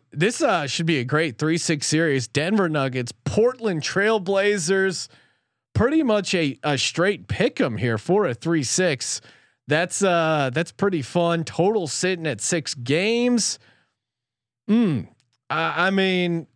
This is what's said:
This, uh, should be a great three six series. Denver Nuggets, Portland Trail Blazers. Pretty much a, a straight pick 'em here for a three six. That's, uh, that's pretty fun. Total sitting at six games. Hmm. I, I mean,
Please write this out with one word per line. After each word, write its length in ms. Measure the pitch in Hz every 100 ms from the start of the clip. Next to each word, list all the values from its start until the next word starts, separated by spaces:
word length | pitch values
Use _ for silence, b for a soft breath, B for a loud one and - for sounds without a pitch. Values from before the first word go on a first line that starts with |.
| _
This, 300 | 147 190 -
uh, 240 | 294 180 139
should 180 | - 165
be 100 | 151
a 40 |
great 340 | 123 151 165 113
three 200 | 156 165
six 280 | - 151 -
series. 420 | 156 165 135 120
Denver 420 | 139 160 214 180
Nuggets, 420 | 151 135 127 120 -
Portland 600 | - - 233 262 226 165
Trail 360 | - 190 208 220
Blazers. 920 | 185 196 202 208 156 190 190 170 - b b b b b _ -
Pretty 260 | 240 320
much 300 | 269 208 190 185
a, 220 | 151 -
a 140 | 147 143
straight 500 | - - 185 196 -
pick 320 | - 233 -
'em 160 | 170 107
here 200 | 120 110
for 280 | - 190 185
a 80 |
three 300 | 120 160 170
six. 580 | 127 - 185 135 - - b b b b -
That's, 360 | 151 180 -
uh, 460 | 196 170 160 156 135
that's 180 | 131 170
pretty 300 | - 202 180
fun. 420 | 123 175 170 170
Total 440 | 156 - 185 226 156
sitting 380 | - 180 180 160
at 140 | 110
six 320 | - 175 -
games. 880 | 143 120 151 202 233 247 240 - - b b b b _ _ _ _ _ _ -
Hmm. 340 | 220 220 131 80 _ _ _ -
I, 380 | 151 160 151 185
I 20 |
mean, 560 | 196 190 185 175 170 147